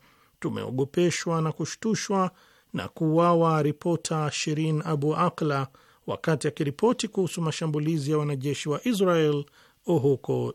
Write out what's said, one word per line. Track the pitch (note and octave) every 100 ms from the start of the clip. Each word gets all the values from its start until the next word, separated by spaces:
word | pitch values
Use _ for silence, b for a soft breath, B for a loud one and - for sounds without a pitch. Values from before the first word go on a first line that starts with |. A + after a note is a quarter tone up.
| b b b _
"Tumeogopeshwa | - G#2+ G#2 B2 C3+ - F3 - - E3
na | D#3+
kushtushwa | - D#3 - A3+ F#3+ - G3 F#3 b b b b
na | - G2
kuuawa | - D#3+ D#3+ F3 E3+ E3 D#3
ripota | D3+ D3 F3 E3 - D#3+ D3+
Shirin | - - D3+ D#3+ D3+
Abu | - D3+ D3 D#3
Akla | F3 - D#3 C#3 C3+ b b b -
wakati | G#2+ - D#3+ D3+
akiripoti | - D3 C3+ A3+ A#3+ A3
kuhusu | - F3+ -
mashambulizi | D#3+ - D#3+ D3+ D3+ E3 C#3
ya | D3+
wanajeshi | D3 C#3 C#3+ C3+ D3+
wa | C#3+ B3
Israel | G#3 F#3 E3+ D3+ D3 C#3+ b b b
huko | - E3+ C3+ C3 - B2+ A#2+